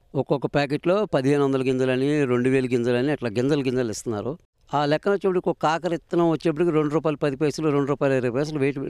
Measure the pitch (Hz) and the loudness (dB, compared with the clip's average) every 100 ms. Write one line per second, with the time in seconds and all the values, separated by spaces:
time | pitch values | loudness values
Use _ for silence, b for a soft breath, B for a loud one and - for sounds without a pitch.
0 | _ 147 127 143 135 147 143 143 165 196 | _ -6 -2 -2 0 -2 -2 -2 0 0
1 | 208 147 131 147 139 135 131 127 131 127 | 0 0 2 2 2 2 0 0 0 0
2 | 139 151 135 123 127 131 127 123 120 120 | 0 0 2 2 2 2 2 0 0 0
3 | 143 143 120 104 131 151 135 127 117 101 | 0 -2 -2 -2 0 0 0 -2 -2 -4
4 | 127 107 113 165 _ _ _ 143 147 151 | -6 -6 -6 -10 _ _ _ -2 0 0
5 | 202 196 196 180 175 165 151 165 170 165 | 0 0 0 0 -2 -2 -2 -2 -2 -6
6 | - 175 170 156 170 147 175 156 151 151 | -2 0 2 2 0 0 2 2 0 0
7 | 156 147 147 131 151 135 156 143 139 139 | -2 -2 -2 0 -2 0 0 0 0 0
8 | 139 131 123 120 147 151 139 139 135 | 2 2 0 -2 -2 0 -2 -2 -2